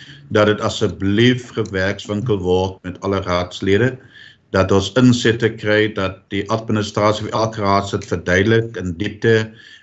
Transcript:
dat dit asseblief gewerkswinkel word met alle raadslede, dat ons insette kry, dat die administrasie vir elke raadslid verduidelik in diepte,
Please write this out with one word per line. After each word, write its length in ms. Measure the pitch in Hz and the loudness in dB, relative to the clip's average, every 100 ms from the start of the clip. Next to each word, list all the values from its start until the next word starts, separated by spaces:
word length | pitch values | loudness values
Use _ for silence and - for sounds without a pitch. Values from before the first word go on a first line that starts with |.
| - - - | -20 -20 -2
dat 220 | 107 104 | 2 4
dit 100 | 104 | 2
asseblief 880 | 110 - 104 80 98 104 123 123 - - | -2 -2 -4 -2 0 4 4 2 -2 -6
gewerkswinkel 800 | 95 95 95 101 - 104 127 98 | -4 -2 -2 -4 -6 -6 -2 -2
word 340 | 90 90 95 95 90 | 0 0 0 -6 -12
met 140 | 90 | -8
alle 220 | 98 98 90 | -4 -4 -2
raadslede, 680 | 87 90 - 98 101 127 127 - - - _ _ | -2 -4 -4 0 2 2 -2 -12 -20 -20 _ _
dat 180 | 95 92 | 0 2
ons 200 | 98 95 131 | 2 2 4
insette 500 | 123 120 120 117 113 - | 4 6 2 0 -2 -2
kry, 320 | 107 107 107 104 | 0 2 2 -2
dat 260 | 95 95 _ | -6 -6 _
die 140 | 98 98 | -6 -4
administrasie 720 | 110 - 107 104 110 107 107 107 | -4 -2 -4 -2 0 0 0 -4
vir 140 | 113 | -4
elke 240 | 113 110 | -4 -2
raadslid 420 | 101 98 98 101 - | 0 0 0 -4 -4
verduidelik 720 | 87 87 92 104 113 113 92 | -6 0 2 4 2 0 -6
in 160 | 90 82 | -8 -6
diepte, 320 | 104 101 117 110 110 - - - | -8 -2 2 2 0 -10 -20 -20